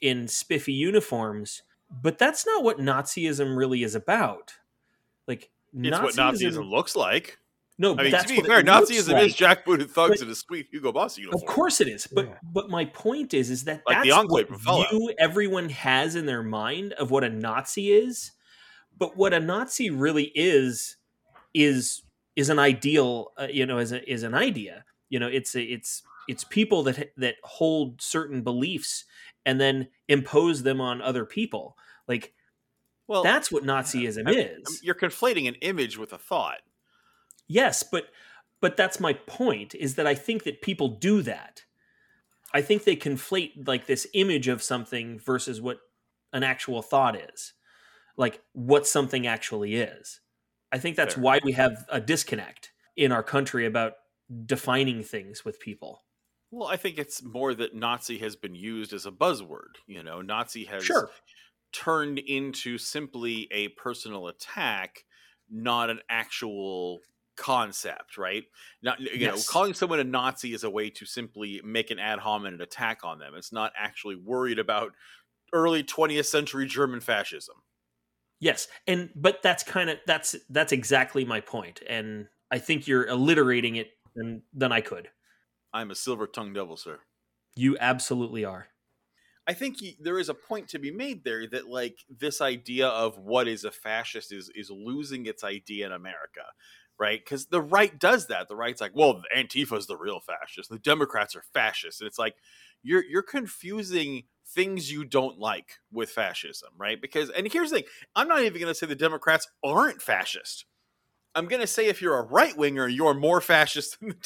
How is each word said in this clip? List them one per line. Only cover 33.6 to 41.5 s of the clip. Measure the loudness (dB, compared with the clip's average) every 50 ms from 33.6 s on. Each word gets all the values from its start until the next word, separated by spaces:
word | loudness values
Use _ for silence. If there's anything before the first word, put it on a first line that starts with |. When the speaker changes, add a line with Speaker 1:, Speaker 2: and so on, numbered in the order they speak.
| 0
Speaker 1:
Nazism | 2 0 0 0 -2 -2 -2 -2 -2 -2 -2 2 2
Speaker 2:
I'm, | 2
Speaker 1:
is. | 2 2 0 -4 -10 -10 -10
Speaker 2:
I'm, | -10 -6 -2
you're | -2 -2
conflating | 0 0 -2 0 2 2 2 2 2 0 -2
an | -4
image | -4 -4 -4 0 0 -2 -2 -4 -8
with | -12 -12 -12
a | -12
thought. | -8 -4 -2 -2 -2 -2 -6 -8 -14 _ _ _ _ _ _ _ _ _ _ _ _ _ -20 _ _ 0
Speaker 1:
Yes, | 2 4 4 4 2 0 -4
but, | -2 -2 -4 -4 -4 _ -20 -20 -20 -20 -20 _ _ _ 0
but | 0 2 4 4
that's | 2 2 2 0
my | 0 0 0
point, | -2 -4 -12 -6 -2 0 0 0 -2 -4 -12 -10
is | -4 -4 -4 0
that | 0 2 2
I | 2
think | 0 0 -2 -2 -2 -2
that | -6 -8 -6
people | -4 -4 -2 0 -2 -2
do | -2 0 2 4 4 4 4
that. | 0 -4 -8 -12 -18